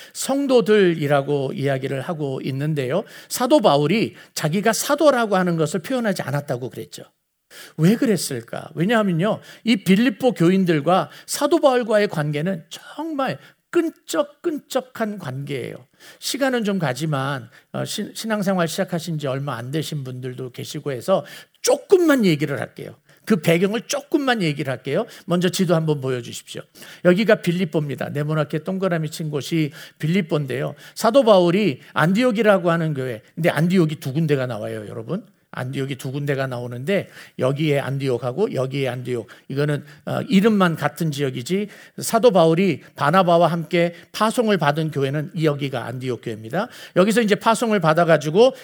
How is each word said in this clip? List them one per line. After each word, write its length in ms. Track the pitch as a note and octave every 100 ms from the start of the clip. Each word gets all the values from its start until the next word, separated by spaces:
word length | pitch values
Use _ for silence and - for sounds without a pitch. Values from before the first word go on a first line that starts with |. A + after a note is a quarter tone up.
| -
성도들이라고 1400 | - - C#4 C#4 B3 G#3 G#3+ F3+ D#3+ C#3+ C#3+ C#3 C#3+ C3
이야기를 480 | - C3+ C3+ C3 C3+
하고 400 | C3+ D#3 C#3 C3+
있는데요. 600 | D3+ C3+ D3+ D3 B2+ F3 - - -
사도 320 | - B3 D4+
바울이 560 | G3+ C#3+ D3 A3 C3 - -
자기가 400 | - D#3 G3 A3+
사도라고 640 | A3 - D4 D4+ B3 A3 F#3+
하는 200 | F3+ E3
것을 240 | D3 F#3+
표현하지 420 | - B3+ A3+ F3+
않았다고 480 | - C#3+ C#3+ B2 B2
그랬죠. 340 | A#2 - - - _ _ _ _ - - -
왜 200 | E3+ A3+
그랬을까? 760 | B3+ F3+ - B2 - - -
왜냐하면요, 680 | - F#3 A3+ G3+ D#3+ G#3 F3 - -
이 140 | - F#3+
빌립보 560 | F3 G3 B3+ - B3+
교인들과 800 | F3 E3+ F#3+ F3 D3+ D3+ F#3 C#3+ - -
사도 340 | - C#4+ E4+
바울과의 480 | D4 B3 A3+ G#3+ G#3
관계는 560 | D#3 D3+ D3 F3+ F3+ -
정말 680 | - - - E4 C#4 B3 C#3 - _ _ F4
끈적끈적한 1400 | D#4+ - - D#4+ D4 _ F4 D4 - - - - G#3+ G3+
관계예요. 580 | D3 C3 C#3 C3+ G#2+ G#2 - _ - -
시간은 460 | - B3+ C4+ B3
좀 140 | G#3 G3
가지만, 720 | C#3+ B2+ D#3+ C3+ C3+ C3+ A#2 - _
어, 120 | C3+
신-, 280 | C3+ - -
신앙생활 540 | - A3+ G#3+ F#3+ F#3 E3
시작하신 500 | G3 F3+ E3+ E3+ D3+
지 80 | C#3
얼마 300 | C3+ C#3+ A#2
안 140 | B2
되신 320 | D#3 C#3 D3+
분들도 500 | B2+ B2+ B2+ B2+ B2+
계시고 400 | - B2 D3+ C#3+
해서 340 | B2 F#3 F3+ - - - _
조금만 640 | A#4+ C#5+ - F4+ D#4+ C4+
얘기를 340 | F#3+ D3 D3 C3+
할게요. 360 | - - - - _ _ -
그 100 | G3
배경을 460 | E3+ E3+ G3 A#3
조금만 580 | - C#4 - D4+ C4+ A#3
얘기를 320 | E3 C#3+ C3+
할게요. 320 | B2 C3+ E3 C4 - -
먼저 220 | F3+ F3
지도 260 | F3+ E3+
한번 260 | E3 D#3+ C#3+
보여주십시오. 640 | C3 B2 A#2 - - - - - - -
여기가 380 | F3 F#3 A3 G#3+
빌립보입니다. 680 | - F3 E3+ E3 D3 B2+ A#2
네모나게 500 | C3+ D3 D#3 C#3+ D#3
동그라미 500 | F#3+ F#3+ F#3+ E3 D3+
친 200 | - D#3
곳이 420 | D3 - E3 D3 - - _
빌립보인데요. 760 | D#3 F#3+ D#3 D3+ C3+ B2 D3 - -
사도 300 | - A3+ C4+
바울이 560 | A3+ F#3+ F3 G3 F#3+ B2 -
안디옥이라고 800 | - D#3+ G3 B3+ G#3+ G#3+ F#3+ E3+
하는 240 | E3+ D#3+
교회, 280 | C3+ B2+ G#2+ -
근데 160 | - D#3+
안디옥이 460 | B2+ F3 F#3+ D#3 D#3
두 160 | C#3
군데가 340 | C#3 D#3 C#3 B2
나와요, 400 | G#2+ A2+ A2 G#2
여러분. 380 | A2+ A2+ G3 - _ _ -
안디옥이 400 | B2+ C#3 C3+ C3+
두 160 | C3+
군데가 340 | C#3+ C#3+ C3+ C3+
나오는데 600 | B2 B2 A#2+ D3 F#3+ - - - -
여기에 420 | B2+ C#3+ D#3 C#3
안디옥하고 720 | B2+ C3+ C3+ A#2 B2+ C#3 A3+
여기에 360 | E3+ C3+ C#3 C3
안디옥, 380 | B2+ B2+ A#2+ - - -
이거는, 360 | C3+ D3 D3 - -
어, 160 | - C3 -
이름만 480 | F#3+ A3+ G3+ F3+ D#3
같은 340 | D3+ - D#3+
지역이지 580 | C3+ C#3 C3 A#2+ G3 G#3 - - -
사도 320 | B2 A3+ A#3
바울이 520 | F#3 E3 E3 G3 B2 -
바나바와 540 | - C#3+ F#3 F3 E3+ E3
함께 460 | E3+ D#3+ F3 E3+ E3+ -
파송을 460 | - A3 B3 A3 F#3+
받은 320 | D3 D3+ D#3
교회는 400 | C#3+ C3+ D3+ C#3+
이 120 | E3+ D#3
여기가 400 | C#3+ C#3 B2+ A#2
안디옥 340 | B2+ B2+ A2+
교회입니다. 460 | A#2+ G#2+ A2 E3 B3 - -
여기서 280 | E3+ G3+ A3
이제 120 | G#3+
파송을 460 | G3 A3+ A3 A#3 G#3
받아가지고 720 | D#3+ D#3+ E3 E3 D3+ F#3 B3+ B3+